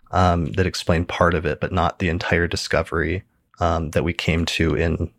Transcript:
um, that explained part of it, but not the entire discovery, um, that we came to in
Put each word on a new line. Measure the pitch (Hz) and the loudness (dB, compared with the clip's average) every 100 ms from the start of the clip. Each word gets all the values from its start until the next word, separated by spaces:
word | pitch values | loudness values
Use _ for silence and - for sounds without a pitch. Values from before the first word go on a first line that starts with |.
| _ | _
um, | 90 90 85 73 | 2 4 4 0
that | 80 87 | 0 -2
explained | - - 82 - | -2 0 0 0
part | - 87 | 2 2
of | 82 82 | 2 -2
it, | 69 | -2
but | - | -2
not | 90 85 - | 0 0 0
the | 90 | -2
entire | 85 - 85 85 | -2 0 0 0
discovery, | - - 76 - 82 80 90 - _ _ - | -2 -2 -2 0 -2 -2 -4 -8 _ _ -2
um, | 85 82 76 | 0 0 -2
that | - | -2
we | 78 | -2
came | - - 82 78 | -2 -2 -2 -2
to | - 82 73 | 0 0 2
in | 82 80 87 | 0 0 -4